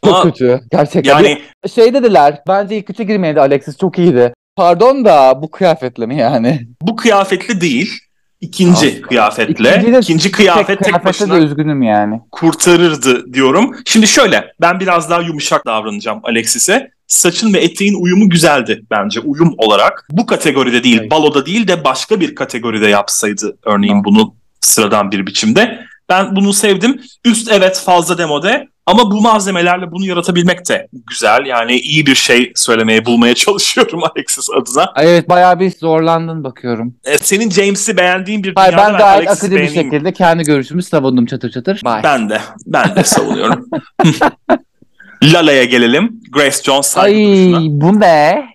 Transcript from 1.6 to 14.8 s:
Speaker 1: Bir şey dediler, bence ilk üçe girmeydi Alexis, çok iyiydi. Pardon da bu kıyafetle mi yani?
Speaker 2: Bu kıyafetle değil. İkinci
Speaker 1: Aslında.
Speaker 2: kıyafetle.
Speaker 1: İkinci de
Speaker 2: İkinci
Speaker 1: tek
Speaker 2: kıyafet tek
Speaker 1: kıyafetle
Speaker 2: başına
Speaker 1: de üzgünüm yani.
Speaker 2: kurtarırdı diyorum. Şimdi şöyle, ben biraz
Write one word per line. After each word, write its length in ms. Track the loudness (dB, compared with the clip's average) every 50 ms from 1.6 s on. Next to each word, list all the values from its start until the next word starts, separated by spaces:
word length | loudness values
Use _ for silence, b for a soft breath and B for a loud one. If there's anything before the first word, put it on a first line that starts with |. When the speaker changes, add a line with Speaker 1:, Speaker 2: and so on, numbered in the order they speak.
| -12
Speaker 1:
Bir 40 | -6
şey 240 | 0 2 2 4 4
dediler, 480 | 2 2 4 4 4 4 4 2 -2 _
bence 300 | -2 -2 -2 -2 -4 -8
ilk 120 | -10 -8 -10
üçe 140 | -10 -10 -6
girmeydi 360 | -4 -2 -2 -2 -2 0 2
Alexis, 360 | 2 2 2 -2 -2 -8 -8
çok 200 | _ -4 -4 -2 2
iyiydi. 340 | 2 2 4 4 2 0 0 _ _ _ _
Pardon 500 | 0 2 2 2 4 4 2 2 4 4
da 360 | 4 6 6 6 4 4 0
bu 100 | -4 -14
kıyafetle 540 | -6 -2 0 0 0 0 -4 -10 -8 -8 -8
mi 120 | -6 -4
yani? 500 | -2 -2 0 0 0 0 -2 -2 -4 -6 -12 -16 _
Speaker 2:
Bu 140 | -6 -6 -6
kıyafetle 680 | -2 0 2 2 2 0 0 -4 -6 -4 -6 -6 -4
değil. 300 | -2 -2 -2 -2 -4 -4 -8 -14 _ _ _ _ _ _ _ _
İkinci 460 | -18 -16 -2 0 4 4 4 4 2
Speaker 1:
Aslında. 140 | 0 -2 -4 -6
Speaker 2:
kıyafetle. 640 | -2 0 2 2 0 0 -2 -4 -4 -2 0 2 2 4
Speaker 1:
İkinci 160 | 4 2 4 4
de 60 | 2
Speaker 2:
İkinci 240 | 2 2 0 0 0
Speaker 1:
tek 100 | -2 0
Speaker 2:
kıyafet 340 | 2 2 4 4 2 2
tek 120 | 0 -2 -2
Speaker 1:
kıyafetle 260 | -2 -2 -2 0 -2 -2
Speaker 2:
başına 260 | -2 -2 -2 0 2
Speaker 1:
de 20 | 2 2
üzgünüm 380 | 0 0 -4 -4 -4 -2 -2
yani. 400 | 0 0 2 0 0 -2 -6 -8 -12 _
Speaker 2:
kurtarırdı 1040 | -10 -2 0 0 0 0 2 4 4 4 4 2 0 0 0 0 0 0 -2 -6 -2
diyorum. 420 | 0 0 2 2 2 0 0 B B B
Şimdi 220 | 0 2 2 2
şöyle, 460 | 4 4 2 2 2 2 0 -2 -4 _ _
ben 180 | 0 0 0
biraz 300 | -2